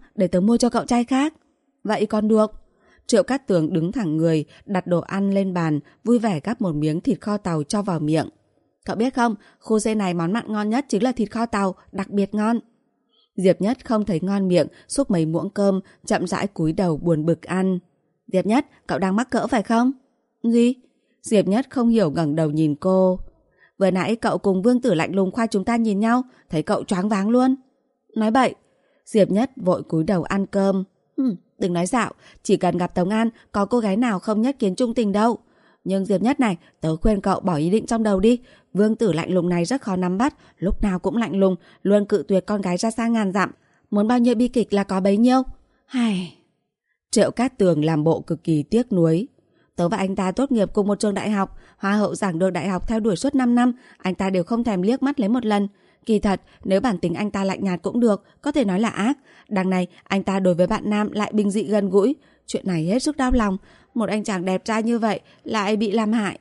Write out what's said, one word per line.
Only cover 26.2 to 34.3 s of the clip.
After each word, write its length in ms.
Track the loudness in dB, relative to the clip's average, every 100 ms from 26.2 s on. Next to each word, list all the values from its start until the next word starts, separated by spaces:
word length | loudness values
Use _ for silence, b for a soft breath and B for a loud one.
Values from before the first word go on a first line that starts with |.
| -2 B -8
thấy 140 | -4
cậu 200 | -2 -2
choáng 260 | -2 -2 0
váng 200 | 0 2
luôn." 260 | 2 2 0 _ _ _ _ _ -4
"Nói 160 | 0
bậy." 240 | 2 2 -2 _ _ _ _ -2
Diệp 260 | 4 4
Nhất 200 | 4 0 -2
vội 280 | 0 0
cúi 200 | 0 -2
đầu 200 | 0 0
ăn 220 | 0 -2 -2
cơm. 380 | 0 2 0 -4 _ _ -4
"Hừm, 180 | -4 -4 _ -6
đừng 160 | -2
nói 120 | -2 0
dạo, 280 | -2 -2 -6 b b
chỉ 140 | -2 0
cần 200 | 0 0
gặp 180 | -2 -2
Tống 140 | -2
An, 200 | 0 -2 b b
có 140 | -4 -2
cô 140 | 0
gái 180 | 0 0
nào 220 | 0 -2
không 220 | -2